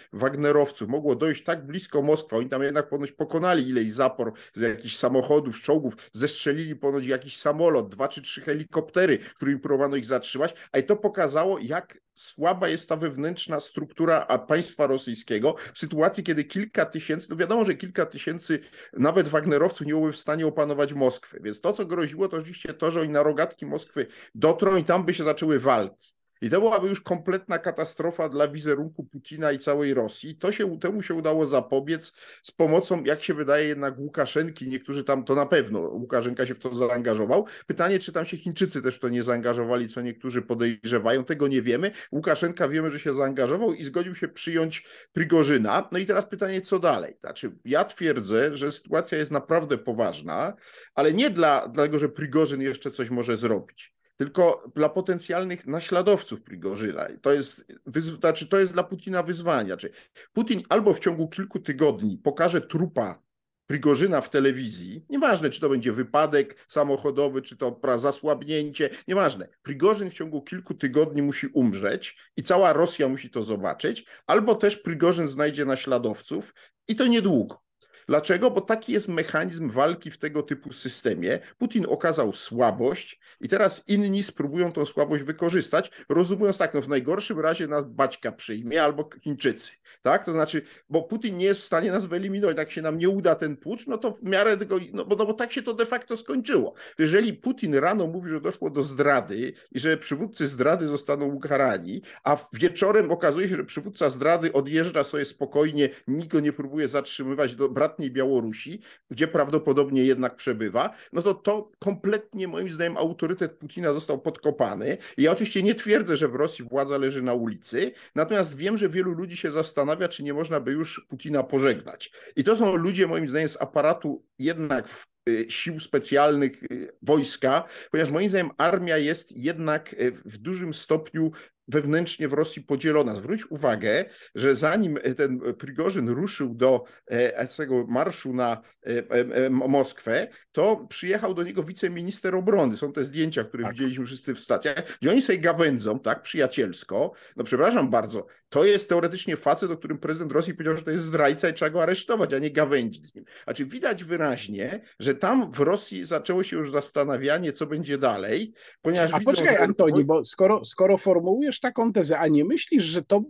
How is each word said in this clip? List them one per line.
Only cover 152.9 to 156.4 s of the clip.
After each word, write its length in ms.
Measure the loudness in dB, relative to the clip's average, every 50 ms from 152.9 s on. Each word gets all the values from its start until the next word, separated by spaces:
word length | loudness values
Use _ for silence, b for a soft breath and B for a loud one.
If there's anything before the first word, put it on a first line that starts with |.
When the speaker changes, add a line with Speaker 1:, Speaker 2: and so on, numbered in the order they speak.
| -6 -8 -18
Speaker 1:
z 80 | -20 -20
nim. 100 | -20 -20 B B B B
Znaczy, 220 | -8 -6 -6 -6
widać 380 | -6 -6 -4 -2 -2 -2 -4 -6
wyraźnie, 800 | -6 -2 0 0 0 -2 -2 -6 -8 -6 -6 -6 -6 -8 -10 b b b b
że 140 | -2 -2 0
tam 380 | 0 2 2 2 2 2 0
w 80 | 0 0
Rosji 440 | 2 2 2 0 -2 -6 -10 -8 -6
zaczęło 380 | -4 -4 -4 -2 -2 -2 -2